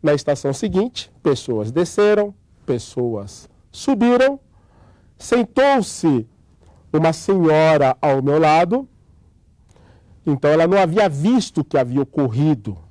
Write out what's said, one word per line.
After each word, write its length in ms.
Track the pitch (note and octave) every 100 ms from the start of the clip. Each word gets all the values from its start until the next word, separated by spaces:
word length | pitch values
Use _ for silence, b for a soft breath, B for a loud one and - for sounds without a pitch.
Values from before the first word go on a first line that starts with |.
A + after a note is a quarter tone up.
na 120 | D#3
estação 400 | D3 - C#3+ C#3
seguinte, 580 | C3 G3+ F3+ A#3+ - - _
pessoas 500 | - C3 - A2 G#2
desceram, 600 | C#3 F3 - G#3 G#3 G#3 - _ _ -
pessoas 840 | B2 - - A#2+ A2 G2 - - _ _
subiram, 720 | - - A#3+ A#3+ B3 C4 C#4 _ b b b b b b _
sentou-se 1080 | - A#3+ A3+ - C#4 C4+ G3 - E3 C3 A2 _ _ _ b b b
uma 180 | D#3 D#3+
senhora 840 | D#3+ - G3 D#3+ D#3 D#3+ D3+ C3+ -
ao 220 | D3 C3+
meu 160 | C3+ D3+
lado, 480 | D#3 D#3+ F3 A#3+ C4+ _ _ _ _ _ _ _ _ b b b b b -
então 240 | C#3 D3
ela 180 | D#3 E3+
não 100 | G3
havia 320 | F3+ F#3 G3+
visto 520 | C#3 F3 B3+ - -
o 20 | D3
que 120 | C#3+
havia 240 | B2 C3+
ocorrido 760 | C3+ - C3 A2+ D#3 C3+ G2+ F#2 -